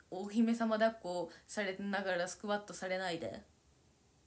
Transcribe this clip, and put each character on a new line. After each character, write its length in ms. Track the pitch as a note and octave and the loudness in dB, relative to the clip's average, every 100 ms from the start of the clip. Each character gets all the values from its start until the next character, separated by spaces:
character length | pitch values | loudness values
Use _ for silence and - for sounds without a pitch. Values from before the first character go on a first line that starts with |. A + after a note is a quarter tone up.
| - | -10
お-、 80 | F#3 G3+ | -6 -2
お 20 | |
姫 260 | G#3+ A3+ | 4 4
様 240 | A#3 A3+ G#3+ | 4 2 4
抱 120 | A3+ | 4
っ 20 | A3+ | 2
こ 300 | F3+ F3 E3+ - - | -4 -2 -2 -6 -8
さ 160 | - | -2
れ 120 | G3 F#3+ | -2 -2
な 260 | G3+ G3 | -2 -2
が 100 | F#3+ | 0
ら 140 | F3+ F3+ | 0 0
ス 100 | - | -2
ク 80 | G#3+ | -2
ワ 120 | G#3 | -2
ッ 60 | |
ト 80 | G#3 | -2
さ 140 | F3 F#3+ | -6 -4
れ 120 | F#3 | -2
な 120 | F#3 | -2
い 80 | E3 | -2
で。 240 | G#2+ - - _ _ _ _ _ _ _ | -4 -8 -12 _ _ _ _ _ _ _